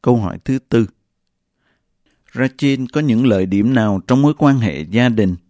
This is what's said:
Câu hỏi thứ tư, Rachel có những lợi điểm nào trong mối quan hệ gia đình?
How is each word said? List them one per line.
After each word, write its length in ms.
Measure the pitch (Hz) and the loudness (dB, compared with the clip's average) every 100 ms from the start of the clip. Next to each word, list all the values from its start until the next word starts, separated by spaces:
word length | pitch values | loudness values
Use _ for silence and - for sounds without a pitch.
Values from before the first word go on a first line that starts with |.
Câu 140 | - 123 | 0 0
hỏi 220 | 98 87 | -2 -8
thứ 140 | - 135 _ | -6 -6 _
tư, 180 | 117 107 _ _ _ _ _ _ _ _ _ _ _ _ _ _ | -2 -2 _ _ _ _ _ _ _ _ _ _ _ _ _ _
Rachel 520 | 120 131 - 143 135 127 | -6 -6 -2 -2 -2 -4
có 80 | 151 | -2
những 260 | 151 113 131 | 0 2 2
lợi 200 | 101 92 | 2 0
điểm 280 | 98 110 | 0 2
nào 260 | 131 110 98 - | 2 0 -2 0
trong 160 | 127 | 2
mối 120 | 143 143 | 2 2
quan 200 | 143 139 | 2 2
hệ 220 | 110 69 | 0 -4
gia 280 | 80 104 123 | -4 0 0
đình? 280 | 110 98 90 _ | 2 -2 -2 _